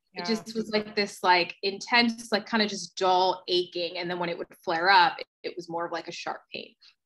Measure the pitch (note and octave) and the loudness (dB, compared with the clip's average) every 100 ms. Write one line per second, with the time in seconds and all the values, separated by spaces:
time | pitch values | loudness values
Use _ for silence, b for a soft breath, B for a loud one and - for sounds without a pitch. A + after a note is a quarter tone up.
0 | _ F3+ F3 A3 - A3+ A3 G#3+ G#3+ - | _ -8 -4 -4 -4 -8 -2 -2 -2 -4
1 | G3+ - F#3+ F3 F3 - G3 G3 - A#3+ | -4 0 4 4 2 -4 -6 -6 0 2
2 | A#3+ A3+ - G3+ G#3+ A3+ G#3 F#3+ F3 - | 4 0 -2 -4 0 0 0 -2 -10 -2
3 | F#3+ F3+ F#3 F3+ - F3+ F3+ F3 E3+ F3 | 2 4 4 0 -2 -2 -2 -4 -6 -6
4 | F3 F3+ E3+ E3+ - - - E3 F3+ G3 | -6 -6 -4 -6 -10 -10 -4 0 6 6
5 | E3 - - _ D#3+ - E3+ E3 E3+ E3+ | 6 2 -10 _ -12 -10 -8 -8 -6 -8
6 | F3+ E3+ D#3+ - _ - - _ b b | -10 -10 -10 -10 _ -16 -16 _ b b